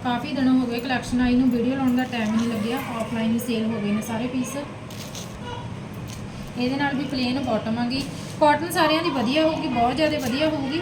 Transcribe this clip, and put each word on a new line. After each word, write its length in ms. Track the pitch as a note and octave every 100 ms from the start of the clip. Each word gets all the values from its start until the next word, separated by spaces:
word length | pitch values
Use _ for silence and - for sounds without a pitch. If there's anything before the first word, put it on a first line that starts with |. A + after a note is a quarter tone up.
ਕਾਫੀ 280 | B3+ A#3+ -
ਦਿਨ 140 | C4 B3+
ਹੋ 180 | C4 A#3+
ਗਏ 140 | A#3
ਕਲੈਕਸ਼ਨ 420 | B3+ B3 - B3
ਆਈ 140 | B3 B3
ਨੂੰ, 140 | C4
ਵੀਡੀਓ 260 | A#3 A#3+ C4+
ਲਾਉਣ 200 | C4 B3
ਦਾ 80 | B3+
ਟਾਈਮ 240 | A#3+ G#3+ A3+
ਨਹੀਂ 120 | A#3
ਲੱਗਿਆ। 300 | A3 G#3+ B3+ C4 A#3
ਆਫਲਾਈਨ 340 | A3 A#3 A3+
ਹੀ 60 | A#3
ਸੇਲ 260 | A#3 A3+ A3
ਹੋ 140 | A3+
ਗਏ 100 | G3+
ਨੇ 100 | G#3 A3
ਸਾਰੇ 200 | A3+ B3
ਪੀਸ। 280 | B3+ A#3 C#4 C#4+ - - - - - - - A#4+ A4+ - - - - - - - - - -
ਇਹਦੇ 180 | B3 C4+
ਨਾਲ 200 | C#4+ C4+
ਵੀ 80 | C#4+
ਪਲੇਨ 340 | C4 B3 B3+
ਬਾਟਮ 360 | B3+ A3 G#3+ A3+
ਆ 80 | A#3+
ਗਈ। 140 | C4+ C#4+ - - -
ਕਾਟਨ 320 | D4+ D4 E4+
ਸਾਰਿਆਂ 320 | F4+ D4+ D#4
ਦੀ 60 | E4+
ਵਧੀਆ 340 | C4+ A3 D4
ਹੋਊਗੀ, 240 | D#4 D4+ D4
ਬਹੁਤ 280 | A#3+ A#3+ C4
ਜ਼ਿਆਦਾ 220 | D4+ D4
ਵਧੀਆ 300 | C4 B3+ D#4
ਹੋਊਗੀ 320 | D4+ C4+ D#4